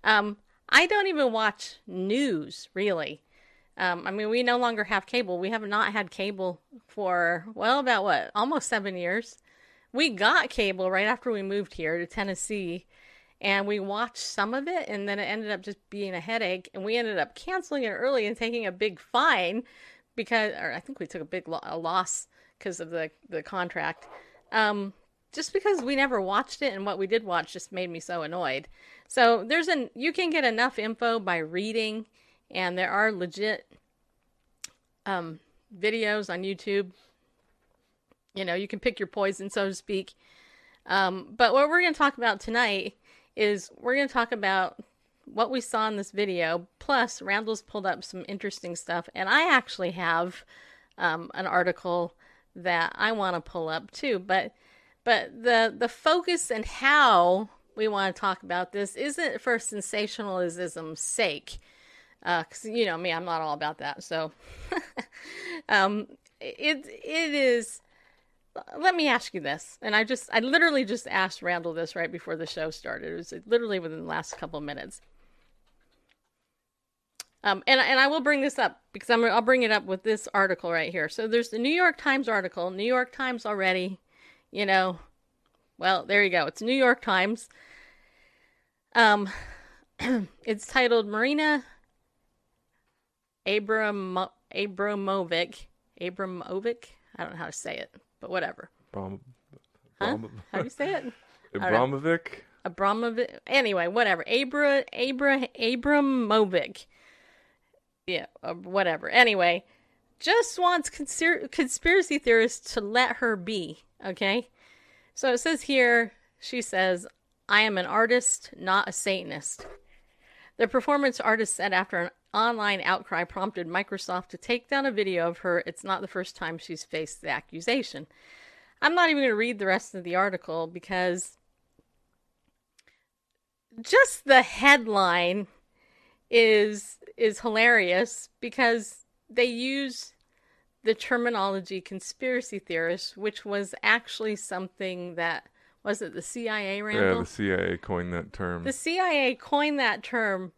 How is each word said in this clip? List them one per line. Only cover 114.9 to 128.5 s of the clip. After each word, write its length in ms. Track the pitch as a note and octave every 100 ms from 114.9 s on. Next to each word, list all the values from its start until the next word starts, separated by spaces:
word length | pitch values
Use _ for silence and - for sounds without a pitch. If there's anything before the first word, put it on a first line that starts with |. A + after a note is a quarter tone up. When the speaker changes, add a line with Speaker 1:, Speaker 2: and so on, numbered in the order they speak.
| _ _
Speaker 1:
So 180 | - C4+
it 60 | B3
says 240 | E4 D#4+
here, 500 | - C#4 A#3+ A#3+ A3+ _ _ _
she 240 | - B3
says, 440 | G#3+ F#3+ F#3 F3+ G3 _ _ _ -
"I 100 | G#3
am 140 | A3 F#3+
an 80 |
artist, 640 | F3+ G#3 A3+ B3 B3 - - -
not 320 | F#3 F#3+ G3
a 40 |
Satanist." 720 | - G#3 F#3+ E3+ D3+ - - - - _ - _ _ _ - - -
The 120 | A#3
performance 520 | C4 C4 C#4+ C#4 A#3+
artist 340 | - A3 G#3+
said 200 | - G3
after 240 | F#3 G3 F#3
an 120 | F3 _ _
online 480 | G#3 A3+ A#3 G#3 G3
outcry 420 | - F#3 - E3
prompted 440 | E3+ - F#3+ F3+ E3
Microsoft 600 | F3+ G3 F#3+ - F3+ -
to 100 | F3+
take 320 | - A#3+ _
down 160 | C#4 C#4
a 40 |
video 380 | G#3+ G3 F3 E3+
of 100 | E3+
her, 240 | F#3 F3 -
"It's 180 | -
not 160 | F#3+ F#3+
the 80 | F#3+
first 260 | F#3+ F#3
time 220 | - E3 E3
she's 280 | - D#3+
faced 360 | - D#3+ D#3+ -
the 80 | D#3+
accusation." 760 | C3+ - D#3+ E3+ C4 - C#3 D#3 _ - - -